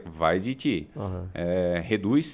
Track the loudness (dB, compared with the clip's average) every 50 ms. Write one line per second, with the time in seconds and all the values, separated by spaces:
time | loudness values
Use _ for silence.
0 | -2 -6 -2 2 4 4 4 4 2 -2 -4 -2 0 0 0 0 -2 -6 -8 -8
1 | -6 -6 -6 -6 -8 -8 -6 -4 -2 0 2 2 2 2 2 0 0 0 0 0
2 | 2 2 2 2 2 0